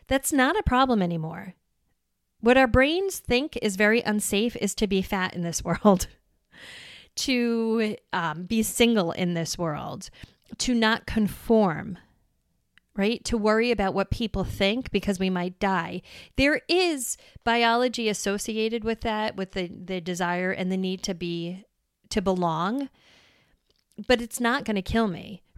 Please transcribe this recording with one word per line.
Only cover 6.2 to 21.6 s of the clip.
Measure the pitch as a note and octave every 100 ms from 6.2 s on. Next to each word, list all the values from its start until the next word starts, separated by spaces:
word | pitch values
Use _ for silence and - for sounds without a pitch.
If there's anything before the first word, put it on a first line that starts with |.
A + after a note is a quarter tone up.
| _ _ _ - - - - - - -
to, | - B3 A#3+ A#3 A3+ A3+ G#3+ - _
um, | F#3 E3+ D3+
be | F3+ A3+
single | G#3+ - A#3 A3+ E3+
in | - F3+
this | E3+ E3 -
world, | E3+ D3 - D3+ - - - _ _ -
to | -
not | A#3+ A3 A3+ -
conform, | A3 G#3 - - A3 G3+ D3+ - - _ _ _ _ _ _ _ _ _ -
right? | G3 A#3+ -
To | A#3
worry | G#3 G#3+ A#3+
about | A3 F#3+
what | F3+ G3
people | - A3 G3
think | F#3 - G3 A3+ C4
because | G3+ G3 F#3
we | F#3+
might | F#3 F3+ F3+
die. | G3 F#3 E3 F3+ - - - -
There | C#4 D4+ -
is | F4 F4+ D4 A#3 - - -
biology | - A#3 A#3 A#3 B3+ A#3 A3+
associated | G3+ - G3+ - A3 A3 A#3
with | G#3+ A3
that, | A#3 G#3+ G#3+ -
with | F#3+
the, | G3 F3
the | - F3+ F#3
desire | E3+ F3 F3 F3 F#3
and | - F#3
the | F#3+
need | F#3 F#3
to | -
be, | F3 F3 E3+ E3+ F#3